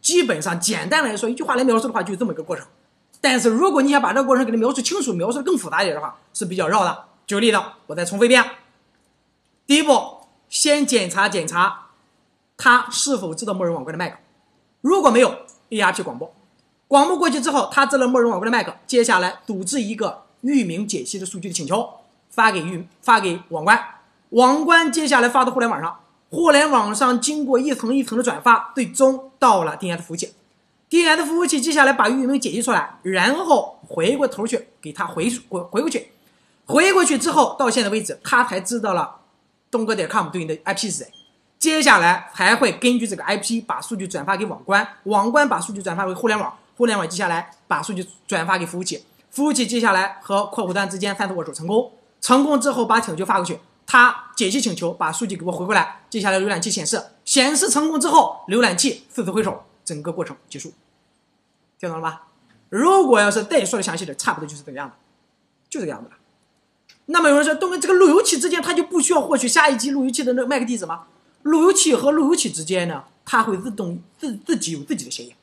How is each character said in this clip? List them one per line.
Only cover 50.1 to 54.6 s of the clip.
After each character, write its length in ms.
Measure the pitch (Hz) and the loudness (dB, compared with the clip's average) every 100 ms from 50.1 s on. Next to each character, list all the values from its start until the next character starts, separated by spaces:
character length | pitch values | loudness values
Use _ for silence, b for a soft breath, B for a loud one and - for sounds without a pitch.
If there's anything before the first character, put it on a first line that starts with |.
| - | -6
和 240 | - 196 208 | -4 -2 -2
客 200 | - 190 | -6 -4
户 60 | |
端 180 | 180 196 | -2 -4
之 80 | 190 | -4
间 160 | 202 | -6
三 140 | 196 196 | -4 -6
次 60 | |
握 100 | 185 | -6
手 80 | 160 | -10
成 140 | 139 160 | -10 -2
功， 260 | 214 262 _ _ _ | -2 -2 _ _ _
成 240 | - 254 | 2 4
功 160 | 285 285 | 4 0
之 100 | 285 | 0
后 140 | 247 | -2
把 160 | 226 214 | 0 0
请 160 | - 160 | 0 -8
求 80 | |
发 120 | 190 196 | -2 -2
过 80 | |
去， 140 | 180 165 _ _ - | -2 -10 _ _ 2
它 460 | 254 247 - - - | 6 6 4 -12 -4
解 140 | 277 | -2
析 100 | 277 | -2